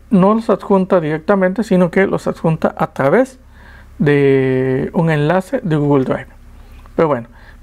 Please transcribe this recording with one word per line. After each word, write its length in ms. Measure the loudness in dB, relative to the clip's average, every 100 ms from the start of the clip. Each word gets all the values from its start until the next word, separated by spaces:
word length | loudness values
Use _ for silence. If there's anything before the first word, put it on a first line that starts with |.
| -2
no 240 | 2 2
los 160 | 2 0
adjunta 500 | -4 0 0 2 0
directamente, 600 | 0 -4 -2 0 0 -2
sino 280 | 0 0 2
que 160 | 0 0
los 200 | -2 -6
adjunta 480 | -4 -4 -2 -4 -4
a 160 | -6
través 460 | -2 0 2 0 -6 -20 -20 -20 -20 -20 -4
de 920 | 0 2 4 2 2 0 0 -2 -2
un 180 | -2 0
enlace 500 | 0 0 -2 -2 -6
de 140 | -2 -2
Google 280 | 2 2
Drive. 240 | 0 -4 -8 -20 -20 -20 -20 -20 -8
Pero 140 | -2 0
bueno, 200 | -2 -6 -20 -20 -6